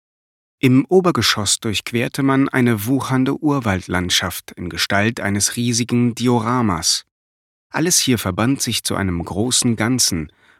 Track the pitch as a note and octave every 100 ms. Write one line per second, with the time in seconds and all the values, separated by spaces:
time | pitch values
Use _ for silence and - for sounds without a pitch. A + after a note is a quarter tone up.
0 | _ _ _ _ _ _ C3 C3 - F#3
1 | F3+ C#3 G#2+ - G2 - A2+ G2 - A#2
2 | B2 - C3+ C3+ C#3 C3+ A#2+ A2+ G#2 C3+
3 | - C3 C3 C#3 D3+ C#3+ A#2 F#2 - F2+
4 | F2+ - F#2 - - - F2+ F2 - G2+
5 | G#2+ A#2 G2 G2+ - - A#2+ A#2 A#2+ A#2+
6 | A#2+ A#2 A#2+ A#2+ A2 B2+ A2+ E2 - -
7 | - _ _ _ _ _ _ - E3 -
8 | - A#2 F#2+ F#2 A2+ C#3 - G#2+ - F#2
9 | F#2+ E2+ E2 E2+ B2 - B2 A2 A2 B2+
10 | - E2+ D2+ _ _